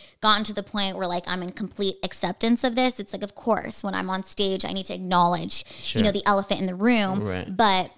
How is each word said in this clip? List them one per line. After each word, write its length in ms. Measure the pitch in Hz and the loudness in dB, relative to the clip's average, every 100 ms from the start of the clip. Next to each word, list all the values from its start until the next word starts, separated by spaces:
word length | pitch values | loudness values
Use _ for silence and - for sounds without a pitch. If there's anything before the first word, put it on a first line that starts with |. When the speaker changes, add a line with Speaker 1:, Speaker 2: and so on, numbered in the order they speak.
| - _ | -20 _
Speaker 1:
gotten 220 | 214 208 214 | 4 4 2
to 80 | |
the 100 | 208 | -6
point 340 | 196 208 196 185 | -6 -2 -2 -2
where, 100 | 185 | -4
like, 160 | 175 180 | -4 -4
I'm 140 | 180 | -6
in 100 | 180 | -6
complete 440 | - 202 - 202 185 | -8 -8 -2 -4 -2
acceptance 600 | 190 - 180 180 226 240 | -6 -4 -4 0 2 2
of 120 | 262 233 | 2 2
this. 240 | 254 - | 0 0
It's 120 | 202 | -10
like, 120 | 190 | -8
of 100 | 202 - | -10 -6
course, 480 | - 208 - - | 0 0 0 -6
when 120 | 202 190 | -4 -4
I'm 140 | 185 | -2
on 140 | 190 | -4
stage, 400 | - - 196 190 - | -6 0 0 0 -2
I 60 | |
need 140 | 190 185 | -4 -6
to 80 | |
acknowledge, 720 | 180 185 180 175 170 175 - - | -8 2 4 4 2 -2 -6 -6
you 160 | - | -10
Speaker 2:
Sure. 200 | - - | -4 2
Speaker 1:
know, 80 | 214 | 2
the 100 | 196 - | 4 2
elephant 320 | 196 196 202 | 2 2 -2
in 60 | 190 | -2
the 80 | 180 | 0
room. 460 | 220 240 196 196 | 2 4 2 0
Speaker 2:
Right. 320 | 202 92 92 185 | -2 -4 -4 2
Speaker 1:
But 360 | 220 190 175 | 4 4 0